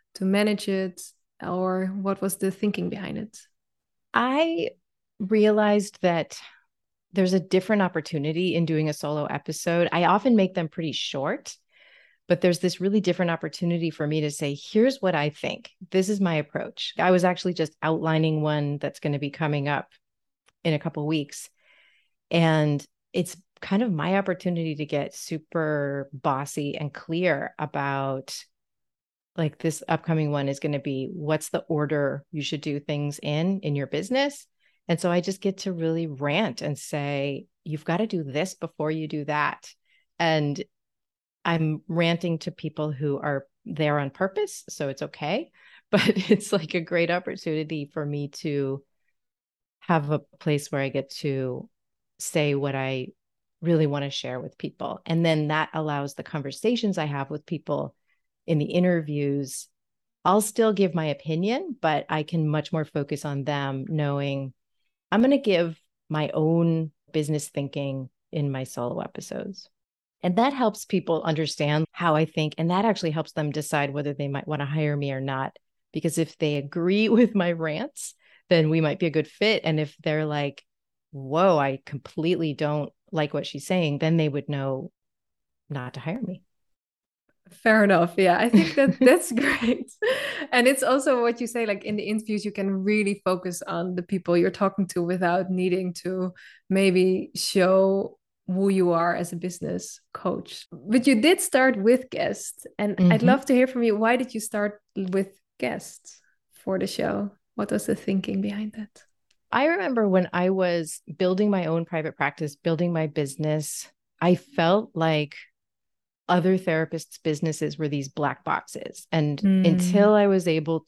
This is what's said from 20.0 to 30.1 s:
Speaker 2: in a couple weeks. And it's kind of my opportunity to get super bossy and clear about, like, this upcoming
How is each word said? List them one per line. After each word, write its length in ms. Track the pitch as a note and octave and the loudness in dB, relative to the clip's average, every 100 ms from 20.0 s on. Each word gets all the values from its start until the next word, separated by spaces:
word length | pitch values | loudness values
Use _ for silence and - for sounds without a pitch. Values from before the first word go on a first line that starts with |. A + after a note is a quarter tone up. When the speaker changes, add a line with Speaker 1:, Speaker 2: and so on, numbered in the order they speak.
| _ _ _ _ _ _ | _ _ _ _ _ _
Speaker 2:
in 100 | E3+ | -2
a 40 | D3+ | 0
couple 280 | D#3+ D#3 D3 | -2 -4 -2
weeks. 440 | D#3+ C#3+ - - _ _ _ _ _ _ _ - | -2 -4 -10 -18 _ _ _ _ _ _ _ -2
And 540 | E3+ E3 D#3 D3+ D3 - _ _ | 2 4 4 2 0 -4 _ _
it's 240 | - F3 - _ - | -4 -4 -6 _ -16
kind 220 | - G3 | -4 0
of 100 | A#3+ | 0
my 240 | E3 D#3 G3 | -2 0 0
opportunity 580 | G3 F3 F#3 E3+ E3 D3 | 0 -2 -2 -2 -4 -4
to 100 | D3 | -4
get 280 | D3 - | -2 -4
super 960 | - - D#3+ D3+ E3+ D#3 D3+ C#3+ C#3 C3+ | -8 -10 -10 -6 -4 -2 -2 -2 -4 -8
bossy 640 | C3+ D3+ C3+ C#3+ - C#3+ - | -4 -2 -2 -4 -6 -6 -6
and 160 | D3 | -8
clear 600 | - - E3 F3+ C#3 - - | -10 -6 -2 0 0 -2 -8
about, 760 | D3 C#3+ C#3 C#3 C3+ C3+ C3 - - _ _ _ _ _ _ _ _ - | -6 -4 -2 -2 -2 -4 -8 -16 -16 _ _ _ _ _ _ _ _ -4
like, 220 | D#3 - | -4 -2
this 240 | E3 D3+ - | -4 -4 -2
upcoming 460 | D#3+ - | -2 0